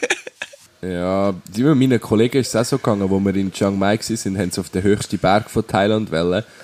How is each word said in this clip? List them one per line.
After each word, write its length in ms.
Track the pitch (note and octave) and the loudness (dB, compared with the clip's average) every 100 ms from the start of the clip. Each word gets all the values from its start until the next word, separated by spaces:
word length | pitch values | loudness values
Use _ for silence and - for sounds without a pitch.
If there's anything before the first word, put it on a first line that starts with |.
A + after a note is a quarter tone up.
| A#4+ - - - - - - _ | -4 -6 -8 -16 -18 -18 -20 _
Ja, 520 | F#2 F2 F2+ F#2+ G2+ F2+ - | -8 -4 0 0 0 -4 -8
die, 160 | G2 | 0
mit 140 | C#3 C#3 | 2 4
meinen 240 | C3 A#2 | 4 2
Kollegen 380 | - G#2+ B2 C#3 | 2 2 4 2
ist 100 | A2 | 0
es 80 | A2 | -2
auch 80 | |
so 140 | A#2 C3+ | 0 0
gegangen, 320 | - G2+ F#2+ | 0 0 2
wo 100 | G2 | 2
wir 160 | G2 F#2+ | 2 0
in 160 | G2 | -2
Chiang 260 | - G2 G2 | -2 0 2
Mai 200 | G2 A2 | 0 0
gsi 180 | - A2+ | -2 -6
sind, 220 | G2+ F#2+ | -4 -2
haben 120 | F2+ | -2
sie 100 | G2 | -4
auf 80 | - | -4
den 120 | F#2 | 0
höchsten 360 | G2 G#2 - G2+ | 2 2 0 0
Berg 320 | F#2 G#2 - | 2 2 0
von 160 | A2+ G#2+ | -6 -2
Thailand 440 | G#2 G#2 A2 G#2+ | 0 2 0 -2
wollen. 320 | D#2+ F2 F#2 - - | -2 0 -2 -4 -16